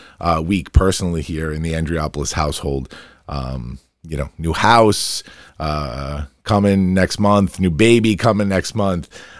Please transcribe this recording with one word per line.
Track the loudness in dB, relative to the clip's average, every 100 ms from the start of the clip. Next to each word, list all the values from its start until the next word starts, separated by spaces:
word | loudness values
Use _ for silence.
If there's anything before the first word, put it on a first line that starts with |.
| -20 -6
uh, | -2 0
week | 0 -2 2
personally | 2 4 2 -2 -4
here | -4 -6 -4
in | -4
the | -4
Andriopoulos | -2 -2 -2 -4 -4 -4
household. | -2 -4 -4 -4 -4 -6 -14 -20 _ -10
Um, | -8 -6 -8 -10 -14 _ _
you | -10 -8
know, | -8 -6
new | -4
house, | 2 4 6 6 2 -2 -8 -12 -20 -20 -8
uh, | -4 -4 -6 -8 -8 -8 -10 _
coming | -2 2 4 4 2
next | 2 0 0
month, | 2 2 2 0
new | 0
baby | 4 4 6 4 2
coming | 2 2 0
next | -2 -2 -2
month, | -2 -2 -6 -14 -20